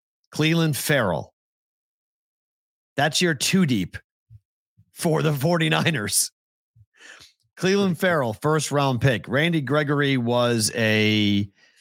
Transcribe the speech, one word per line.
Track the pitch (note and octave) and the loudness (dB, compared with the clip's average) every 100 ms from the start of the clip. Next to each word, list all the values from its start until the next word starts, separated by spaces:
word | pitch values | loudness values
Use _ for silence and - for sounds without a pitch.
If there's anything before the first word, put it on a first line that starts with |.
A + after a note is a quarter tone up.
| _ _ _ | _ _ _
Cleveland | - D#3 E3 D#3+ C3+ | -2 0 2 0 -2
Ferrell. | - C#3 G2+ D2+ - _ _ _ _ _ _ _ _ _ _ _ _ _ _ _ _ - | -2 0 0 -2 -6 _ _ _ _ _ _ _ _ _ _ _ _ _ _ _ _ -4
That's | D3+ - | -2 0
your | F3 | -2
two | C#3+ - F#3+ D#3+ | -2 0 2 2
deep | G#2+ F2 - _ _ _ - _ _ _ _ _ | 0 -4 -10 _ _ _ -20 _ _ _ _ _
for | - E3+ D3+ | -6 -2 0
the | D3+ | 0
forty-niners. | C#3+ D#3+ F3 D#3 D#3 E3+ C#3 G#2 - - _ _ _ _ _ _ _ - - - _ _ - | 0 0 0 0 0 -2 -2 -2 -2 -4 _ _ _ _ _ _ _ -20 -20 -20 _ _ -4
Cleveland | F#3 G3+ F#3+ E3 | 0 2 0 0
Ferrell, | F#3 E3 A#2+ | 0 0 -2
first | G#2 D3+ D#3 - | -2 0 0 0
round | C#3+ C#3 A#2+ | 0 0 2
pick. | C3+ A2+ - | 0 0 -2
Randy | C3 E3+ E3 | 0 0 0
Gregory | C3 D3 D3 C#3+ C#3 C3+ | 0 -2 0 0 0 0
was | A#2 B2 A#2+ A#2 G#2 | 0 2 2 0 -2
a, | A2+ A2 G#2+ G#2+ G#2+ G#2 G2+ G2+ _ _ _ | 0 2 2 2 2 2 0 -2 _ _ _